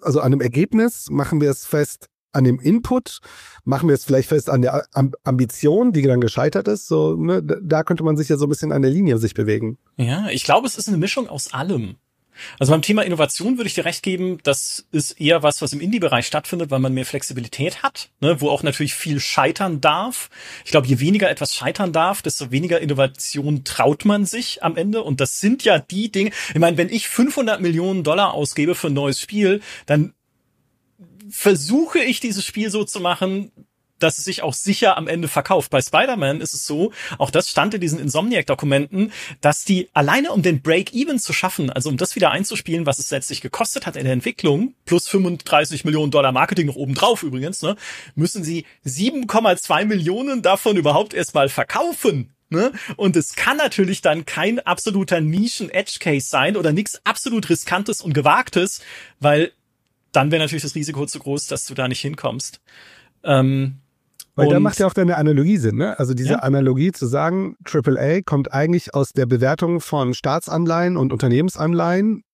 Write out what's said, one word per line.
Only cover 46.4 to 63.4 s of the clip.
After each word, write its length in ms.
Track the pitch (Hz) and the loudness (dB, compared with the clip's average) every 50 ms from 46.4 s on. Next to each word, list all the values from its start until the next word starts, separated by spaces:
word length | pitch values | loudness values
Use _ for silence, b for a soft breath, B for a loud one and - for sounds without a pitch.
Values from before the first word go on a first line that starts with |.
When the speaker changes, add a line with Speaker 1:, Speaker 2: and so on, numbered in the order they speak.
| 165 - 202 185 160 | 2 2 2 0 0
Speaker 2:
noch 80 | 143 131 | 0 -2
obendrauf 480 | 131 143 131 135 - 185 240 233 - 175 | -4 -4 -4 0 2 2 2 2 2 -2
übrigens, 400 | 147 127 127 135 170 196 - 160 | -6 -6 -6 -6 -6 -6 -4 -4
ne, 120 | 165 208 B B B B B B B B | -4 -4 B B B B B B B B
müssen 300 | 143 156 - - 208 160 | -2 -2 -2 -2 -4 -6
sie 240 | 151 170 170 b b b b b | -4 -6 -6 b b b b b
sieben 420 | 143 127 143 202 262 320 277 247 | -8 -4 -2 -2 0 0 -2 -4
Komma 320 | 202 - 226 226 202 175 | 0 0 2 4 4 2
zwei 260 | - - - 165 160 208 | 2 0 0 0 0 2
Millionen 600 | 214 214 185 151 170 185 233 269 285 269 240 175 | 0 0 0 0 0 -2 -2 -2 -4 -4 0 2
davon 340 | 180 196 190 - 220 208 | 2 2 4 2 2 2
überhaupt 380 | 175 147 147 143 165 208 208 - | 4 2 4 4 2 2 0 -2
erstmal 340 | - 170 - - 151 139 135 | -4 -6 0 2 2 2 2
verkaufen, 840 | - - 120 - - 226 330 339 269 - - 233 160 135 113 - _ _ _ _ | 2 -2 -4 -2 -2 -2 -2 -2 -2 0 0 0 0 0 -4 -8 _ _ _ _
ne? 240 | 156 165 220 262 262 B B B B | -2 0 0 0 -2 B B B B
Und 180 | - 202 190 - | 0 0 2 2
es 180 | 170 147 - - | 2 0 -2 -4
kann 240 | - - - - | -2 0 0 0
natürlich 440 | 302 302 - - - 190 180 196 - | 0 0 0 0 0 0 0 0 0
dann 240 | - 170 151 165 151 | 0 0 0 0 -4
kein 340 | - - 156 170 208 240 240 | -6 -4 -2 -2 -2 -2 -2
absoluter 640 | - 165 180 - - 220 190 196 190 - 185 165 | -2 -2 -4 -2 -2 -2 0 0 0 0 0 0
Nischen-Edge-Case 1080 | 156 151 160 190 220 233 - - 202 - - 180 202 - - - - 170 147 139 - - | 0 0 0 0 0 -2 -2 -6 -8 -4 -4 -4 -4 -4 -10 -4 -2 0 0 0 -2 0
sein 260 | - 135 135 170 208 | 0 2 2 2 0
oder 160 | 202 165 160 | 0 0 2
nix 300 | 147 190 220 - - - _ | 2 0 0 -4 -8 -4 _
absolut 460 | 208 220 - - 262 233 220 - - | -2 -2 -2 -4 -2 -2 -2 0 0
Riskantes 520 | 170 - - - 180 190 202 - 214 - | 0 0 0 -2 -2 -2 0 -2 -4 -4
und 120 | - 170 135 | -4 -2 -2
Gewagtes, 680 | 147 131 147 160 233 254 - - 175 180 196 - B B B B B B B B _ | 2 4 6 4 4 2 0 0 0 0 0 -4 B B B B B B B B _
weil 340 | 143 147 147 151 170 - - _ _ _ _ _ _ _ _ _ _ _ | 2 2 4 4 2 0 -4 _ _ _ _ _ _ _ _ _ _ _
dann 180 | - 143 135 151 | 2 2 2 4
wäre 140 | 165 156 156 | 2 0 0
natürlich 200 | - 160 151 - | -2 -4 -6 -6
das 120 | 139 - | -6 -6
Risiko 320 | 156 147 156 147 139 147 | -6 -6 -6 -6 -6 -6
zu 100 | 147 - | -6 -8
groß, 300 | 139 - 139 143 143 - | -10 -6 -6 -6 -6 -6
dass 180 | - 139 135 - | -6 -8 -8 -8
du 80 | - 131 | -8 -6
da 140 | 135 131 | -4 -4
nicht 140 | 127 127 - | -4 -4 -4
hinkommst. 600 | - 139 151 - - 127 113 135 - - - _ _ B B B B B B B B B B _ - | -6 -6 -8 -6 -6 -6 -6 -6 -10 -12 -14 _ _ B B B B B B B B B B _ 0
Ähm, 560 | 151 139 131 | 2 4 4